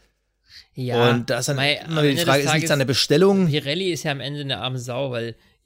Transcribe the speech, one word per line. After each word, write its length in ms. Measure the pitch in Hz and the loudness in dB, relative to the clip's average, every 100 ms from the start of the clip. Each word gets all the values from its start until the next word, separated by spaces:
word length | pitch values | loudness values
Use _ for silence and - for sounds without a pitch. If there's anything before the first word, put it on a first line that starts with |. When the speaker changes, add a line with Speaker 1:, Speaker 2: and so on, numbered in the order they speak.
| _ _ _ _ _ - - | _ _ _ _ _ -20 -18
Speaker 1:
Ja, 360 | - 123 120 120 | -8 -2 2 4
Speaker 2:
Und 200 | 120 117 | 2 0
da 80 | 117 | -4
ist 100 | 113 | -2
dann 80 | 139 | 0
Speaker 1:
mei, 200 | 139 135 | 0 -2
Speaker 2:
immer 240 | - 160 | -4 0
Speaker 1:
am 20 | |
Speaker 2:
die 80 | 147 | 2
Speaker 1:
Ende 120 | 131 | 2
Speaker 2:
Frage, 200 | 165 139 | 2 2
Speaker 1:
des 80 | 143 | 2
Speaker 2:
ist 40 | |
nichts 140 | 156 156 | 0 2
Speaker 1:
Tages, 20 | |
Speaker 2:
an 80 | 147 | 0
der 60 | 127 | 0
Bestellung? 600 | 127 - 147 196 196 175 | 0 2 4 6 4 2
Speaker 1:
Pirelli 460 | 147 139 165 190 | 0 -2 -2 -2
ist 100 | 160 | -4
ja 80 | 160 | -4
am 80 | 139 | -6
Ende 200 | 127 147 | -6 -8
eine 180 | 139 123 | -6 -6
arme 200 | 123 127 | -4 -6
Sau, 320 | 120 123 139 | -6 -6 -4
weil 260 | 120 117 113 _ _ | -4 -6 -10 _ _